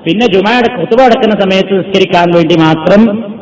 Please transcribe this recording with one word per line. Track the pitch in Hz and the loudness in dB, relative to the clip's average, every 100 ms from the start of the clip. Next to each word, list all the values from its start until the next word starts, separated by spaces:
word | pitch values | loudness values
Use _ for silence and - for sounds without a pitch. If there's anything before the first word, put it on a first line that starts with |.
പിന്നെ | - 190 240 | -6 -2 0
ജുമയുടെ | 185 196 247 233 - | 0 0 0 -2 -4
ഖുതുബ | 160 226 | -2 2
അടക്കുന്ന | 262 226 220 208 | 2 2 0 0
സമയത്ത് | 190 190 190 196 | 0 0 -2 -2
നിസ്കരിക്കാൻ | 170 190 185 180 175 | -2 -2 0 0 2
വേണ്ടി | 175 160 170 | 2 2 2
മാത്രം | 160 160 180 202 220 208 - - | 2 0 2 2 2 0 -8 -6